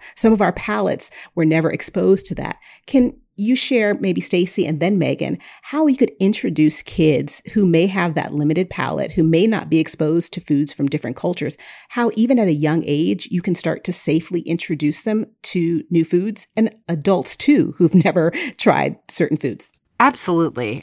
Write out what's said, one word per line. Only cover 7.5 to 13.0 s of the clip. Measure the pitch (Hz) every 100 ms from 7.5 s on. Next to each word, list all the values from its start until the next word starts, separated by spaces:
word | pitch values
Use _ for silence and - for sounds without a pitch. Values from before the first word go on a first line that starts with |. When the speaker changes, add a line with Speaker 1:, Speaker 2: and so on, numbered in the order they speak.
Speaker 1:
who | 214
may | 190 165 190
have | 190 175
that | 151 -
limited | 147 147 160 185
palate, | - - - 135
who | -
may | 160 165 220
not | 214 156
be | 160
exposed | 160 - 156 170 -
to | -
foods | - 143 147
from | - 139
different | 151 120 120
cultures, | 170 175 143 - - - -
how | - 233 -
even | 233 254
at | 196
a |
young | 147 151 165
age, | - 147